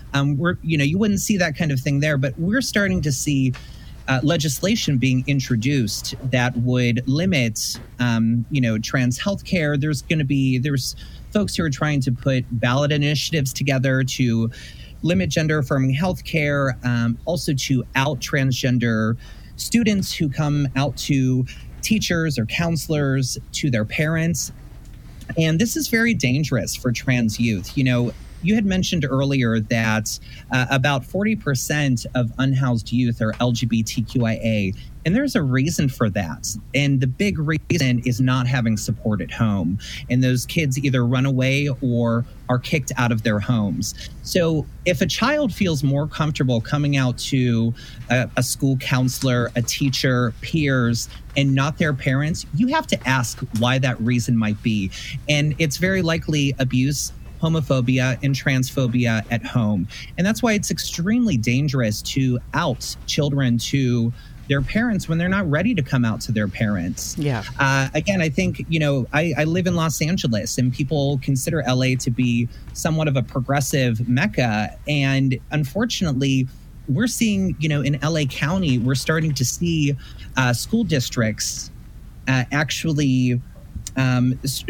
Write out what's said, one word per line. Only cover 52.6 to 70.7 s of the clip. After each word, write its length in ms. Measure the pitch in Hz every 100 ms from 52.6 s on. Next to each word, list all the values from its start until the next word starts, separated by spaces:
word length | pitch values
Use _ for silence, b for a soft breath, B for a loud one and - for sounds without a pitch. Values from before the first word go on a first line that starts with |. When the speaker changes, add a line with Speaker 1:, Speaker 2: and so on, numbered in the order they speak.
| 247
Speaker 1:
have 180 | 320 311
to 200 | - 127
ask 320 | 131 117 - 127 107
why 200 | 120 131
that 220 | 131 117
reason 360 | 117 123 113 117
might 260 | 107 107
be. 280 | 117 107 95 B B 135 -
And 260 | 147 151 143
it's 200 | 160 131
very 240 | 180 190
likely 520 | 165 165 - 151 139 131
abuse, 540 | 131 127 135 143 - - - -
homophobia, 760 | 160 160 135 131 120 127 127 123
and 120 | 139
transphobia 920 | 135 151 131 127 - 123 123 120 113 -
at 140 | 117
home. 420 | - 127 107 101 95 B B -
And 100 | 190
that's 160 | 220
why 120 | 233
it's 160 | 208 -
extremely 640 | 170 - - 175 240 226 127
dangerous 640 | 117 123 147 135 113 107
to 380 | - 139 131 123 -
out 420 | 147 165 117 - - -
children 520 | - 143 139 127 117
to 540 | - 139 127 120 117 120 B B -
their 140 | 139
parents 460 | 135 214 240 196 -
when 100 | 160
they're 100 | 180
not 200 | 196 175
ready 240 | 147 202
to 80 | 208
come 220 | 127 131
out 160 | 117 104
to 100 | -
their 160 | 107 104
parents. 720 | - 107 101 85 - - -
Speaker 2:
Yeah. 240 | 147 117 - -
Speaker 1:
Uh, 300 | 135 135 135
again, 260 | 156 160 196
I 60 | 160
think, 360 | 139 185 156 120
you 100 | 160
know, 280 | 147 139 113
I, 220 | 147 170 143
I 80 |
live 220 | 156 175 180
in 80 |
Los 260 | 175 160 -
Angeles, 560 | 156 185 143 107 - -
and 160 | 123